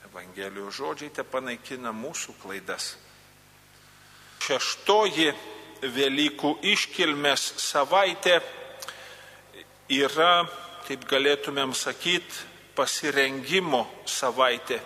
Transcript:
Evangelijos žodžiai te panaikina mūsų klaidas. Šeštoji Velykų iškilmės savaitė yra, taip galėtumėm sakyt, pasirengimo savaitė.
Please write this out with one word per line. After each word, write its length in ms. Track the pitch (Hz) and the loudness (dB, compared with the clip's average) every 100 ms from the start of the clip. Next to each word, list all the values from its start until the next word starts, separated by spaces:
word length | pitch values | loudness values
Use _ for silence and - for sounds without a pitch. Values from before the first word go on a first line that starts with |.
Evangelijos 680 | 101 92 90 92 98 98 101 | -18 -18 -16 -10 -8 -8 -10
žodžiai 360 | 101 143 147 147 | -8 -8 -8 -10
te 120 | 147 | -10
panaikina 680 | 131 131 131 120 - 131 123 | -6 -6 -6 -10 -10 -10 -8
mūsų 420 | 110 127 165 - 110 | -8 -8 -8 -10 -14
klaidas. 540 | 98 98 92 92 - - - - - - - - - - - - - - - - | -12 -12 -8 -8 -8 -10 -20 -20 -20 -20 -20 -20 -20 -20 -20 -20 -20 -20 -20 -8
Šeštoji 920 | - 135 - - - 202 214 151 160 135 - - - - | -2 0 0 -4 4 6 6 4 2 0 -10 -16 -18 -8
Velykų 800 | 135 123 139 135 151 147 147 151 | -6 0 0 2 0 2 0 0
iškilmės 880 | 185 202 - - 170 147 143 135 - - | 2 2 0 0 0 2 2 2 0 -4
savaitė 840 | - 151 139 185 196 175 180 170 - - - - - - - - - - - - - - - | -2 2 4 4 4 2 4 4 2 -12 -16 -14 -16 -16 -18 -20 -20 -20 -20 -20 -20 -20 -2
yra, 580 | 135 139 143 170 175 170 - - - - | 2 2 6 6 6 4 -4 -16 -16 -10
taip 180 | 131 | -10
galėtumėm 680 | - 139 139 143 143 139 135 | 0 2 4 2 0 -2 -2
sakyt, 500 | 127 - 127 170 175 - - - - - | -2 -4 -4 0 0 -2 -14 -14 -18 -10
pasirengimo 1120 | - 131 - 151 139 135 135 123 185 180 131 110 - | -2 0 0 0 2 2 0 0 0 2 0 0 -6
savaitė. 760 | - - 131 117 127 120 - 120 | -6 -2 0 4 4 4 -2 -6